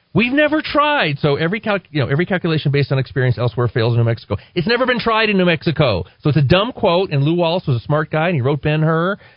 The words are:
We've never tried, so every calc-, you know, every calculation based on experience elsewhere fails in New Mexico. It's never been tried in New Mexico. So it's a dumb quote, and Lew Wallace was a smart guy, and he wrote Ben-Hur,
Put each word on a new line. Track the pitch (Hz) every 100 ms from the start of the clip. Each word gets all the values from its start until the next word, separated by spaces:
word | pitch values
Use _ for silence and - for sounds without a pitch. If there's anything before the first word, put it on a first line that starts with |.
| _
We've | 165 240
never | 277 302 311
tried, | - 302 294 294 180 143
so | 151
every | 143 165 214
calc-, | 220 202 -
you | 151
know, | 123
every | 139
calculation | 180 185 170 156 151
based | 139 135
on | 135
experience | 131 - 127 120
elsewhere | 120 - 120
fails | - 113
in | 120
New |
Mexico. | 117 113 - 101 -
It's | - 151
never | 240 254
been | 240
tried | 226 220 220
in | 196
New |
Mexico. | 180 165 - 147 143 92 90 _
So | 156
it's | 147
a |
dumb | 131 180 220
quote, | - 208 170 190
and | 147
Lew | 143
Wallace | 170 165 180 -
was | 120
a |
smart | - 147 156
guy, | 156 165
and | 170
he |
wrote | 120 147
Ben-Hur, | 156 151 156 160 175 202 -